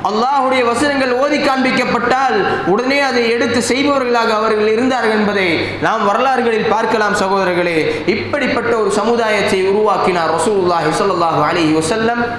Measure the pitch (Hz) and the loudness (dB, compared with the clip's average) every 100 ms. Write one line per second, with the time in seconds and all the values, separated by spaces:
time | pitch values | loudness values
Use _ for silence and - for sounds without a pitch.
0 | 190 214 247 285 262 262 233 233 294 277 | -4 0 0 0 2 2 0 0 0 0
1 | 262 247 285 294 294 262 262 247 233 233 | 0 0 0 0 0 0 0 0 0 0
2 | - 254 262 220 160 127 156 208 262 277 | 0 0 2 0 0 -2 0 0 2 0
3 | 269 247 233 233 262 240 - 254 285 277 | 0 0 0 0 0 0 0 0 0 0
4 | 247 240 226 214 220 214 214 220 262 247 | 0 0 0 0 0 0 0 2 0 0
5 | 226 214 208 202 185 156 - - 160 220 | 0 0 0 0 0 0 -4 -4 -2 0
6 | 202 214 269 254 233 220 214 208 220 226 | 0 0 0 0 0 0 0 0 0 0
7 | 208 196 190 196 185 175 175 165 151 - | 0 0 0 0 0 0 0 0 0 -2
8 | - 202 - 294 262 247 233 233 202 202 | -2 -2 -2 -2 -2 -2 0 0 0 0
9 | 214 233 220 208 196 190 190 202 214 190 | 0 0 0 0 0 0 0 2 2 0
10 | - 180 160 160 226 202 175 170 156 160 | 0 0 0 0 0 0 0 0 0 0
11 | 202 175 170 151 151 175 156 156 160 220 | 0 0 0 0 0 2 2 0 0 -2
12 | 226 240 240 | -2 -2 -4